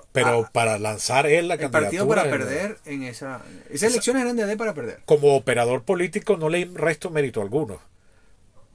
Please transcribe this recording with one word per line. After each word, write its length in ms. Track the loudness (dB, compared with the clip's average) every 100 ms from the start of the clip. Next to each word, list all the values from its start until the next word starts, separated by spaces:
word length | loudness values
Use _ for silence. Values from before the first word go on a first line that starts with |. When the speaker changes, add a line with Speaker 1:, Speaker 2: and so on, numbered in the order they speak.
| -4
Speaker 1:
pero 320 | 0 2 2 0
Speaker 2:
a-, 40 |
Speaker 1:
para 260 | 0 2 0
lanzar 480 | -2 -4 0 2 4
él 220 | 4 2
la 60 |
Speaker 2:
el 160 | -2 0
partido 360 | 0 0 0 2
para 160 | 2
Speaker 1:
candidatura 0 |
era 80 | 2
Speaker 2:
perder 480 | 0 -2 -4 -6 -8
en 180 | -12 -10
esa, 400 | -10 -10 -12 -12 -14 -20
esas 80 | -12
Speaker 1:
Esa 140 | -2 0
Speaker 2:
elecciones 340 | 2 0 0
eran 140 | 0 -2
de 80 |
A 20 | -2
D 100 | -2
para 180 | -4
perder. 260 | -6 -8 -6
Speaker 1:
Como 300 | 2 4 6
operador 480 | 4 2 2 2 0
político 540 | -2 -2 -2 -4 -2 0
no 120 | 0
le 220 | -2 -4
resto 380 | -2 -2 -2 -4
mérito 320 | -2 -2 -2
alguno, 380 | -2 -2 -4 -10 -18 _ _ _ _ _ _ -20 -20